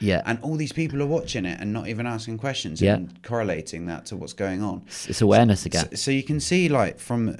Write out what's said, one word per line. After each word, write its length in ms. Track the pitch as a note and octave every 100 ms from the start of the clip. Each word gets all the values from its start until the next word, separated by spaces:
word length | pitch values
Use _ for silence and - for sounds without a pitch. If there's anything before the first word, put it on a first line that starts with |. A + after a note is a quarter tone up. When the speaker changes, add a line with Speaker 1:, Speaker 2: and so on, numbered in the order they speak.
Speaker 1:
Yeah. 220 | G#2 F2
Speaker 2:
And 160 | - A#2
all 160 | C#3 D#3
these 160 | D3
people 280 | - D#3+ C#3
are 40 | C#3+
watching 380 | D#3 - B2+
it 160 | F#2 -
and 140 | G2+
not 120 | A2 D#2+
even 200 | A2 A#2+
asking 320 | A2+ A2+ A2+
questions 420 | C3+ C3 - D#2+
Speaker 1:
Yeah. 140 | F#2+
Speaker 2:
and 280 | G#2+ F2+ -
correlating 600 | - A#2 G#2+ D#2+ D#2 E2 F2
that 200 | E2 -
to 100 | F#2+
what's 160 | D#2
going 300 | - G2 F#2
on. 200 | G#2 F#2 -
Speaker 1:
It's, 200 | - -
it's 100 | -
awareness 460 | G#2+ G#2 A#2 G2 -
again. 240 | E2+ D#2+
Speaker 2:
So, 60 | -
so 140 | -
you 120 | C3+
can 180 | C3+ D3+
see, 300 | - F3+ E3+
like, 280 | C#3 G2 -
from, 380 | - A#2+ A2